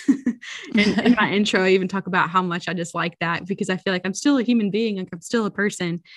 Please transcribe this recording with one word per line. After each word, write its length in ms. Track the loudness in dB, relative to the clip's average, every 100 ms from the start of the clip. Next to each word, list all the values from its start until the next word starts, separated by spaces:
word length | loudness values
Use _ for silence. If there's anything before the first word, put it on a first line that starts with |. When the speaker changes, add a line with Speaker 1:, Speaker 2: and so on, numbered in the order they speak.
| 0
Speaker 1:
<laughs> 720 | 0 -2 -6 -10 -14 -2 2
In, 180 | 2 4
in 140 | 4 4
my 120 | 4
Speaker 2:
<laughs> 20 |
Speaker 1:
intro, 300 | 2 2 2
I 80 | 4
even 180 | 4 2
talk 180 | -4 -2
about 220 | 0 0
how 140 | 0
much 260 | -2 -4 -4
I 60 |
dislike 420 | -6 -4 -4 -4 -4
that, 260 | -4 -4 -4
because 240 | -4 -2
I 80 | -2
feel 160 | -2
like 80 | -2
I'm 80 | -2
still 240 | -2 2 2
a 60 |
human 280 | 4 2 2
being, 280 | 0 0 -2
like, 100 | -8
I'm 120 | -10
still 240 | -4 -2 0
a 40 |
person. 520 | 0 -2 -2 -4 -4 -10